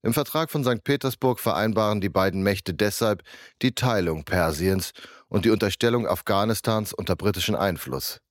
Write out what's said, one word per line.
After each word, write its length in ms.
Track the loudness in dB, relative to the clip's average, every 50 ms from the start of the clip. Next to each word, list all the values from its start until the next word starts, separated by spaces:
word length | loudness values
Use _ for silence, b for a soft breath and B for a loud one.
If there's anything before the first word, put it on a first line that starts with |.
Im 100 | 0 0
Vertrag 380 | 0 0 -2 0 -2 -2 -2 -2
von 120 | -2 0
Sankt 220 | 0 0 0 0 _
Petersburg 560 | 0 -2 0 0 -4 -4 _ 0 0 0 0
vereinbaren 600 | 0 0 0 2 0 2 2 2 2 2 0 0
die 100 | -2 0
beiden 320 | 2 2 2 2 2 2
Mächte 320 | 0 0 0 0 -2 -6 -2
deshalb 480 | 0 0 0 2 0 0 0 0 -2 B B B B B B B B
die 120 | -2 -2 0
Teilung 500 | 2 0 2 2 2 2 0 -2 -4 -4
Persiens 680 | -2 2 2 2 2 0 0 0 0 0 0 -2 -6 B B B B B B B B
und 160 | -2 2 4
die 40 | 4
Unterstellung 560 | 2 4 2 -2 0 0 0 0 2 0 0
Afghanistans 880 | -2 -4 -4 -2 0 2 2 2 2 0 -2 0 0 0 0 -2 -4
unter 240 | -8 -8 -2 -2 -2
britischen 400 | 0 0 -2 -2 0 -2 -2 0
Einfluss. 640 | 0 0 0 0 -2 -6 -8 -8 -6 -6 -8 -10 -12 _ _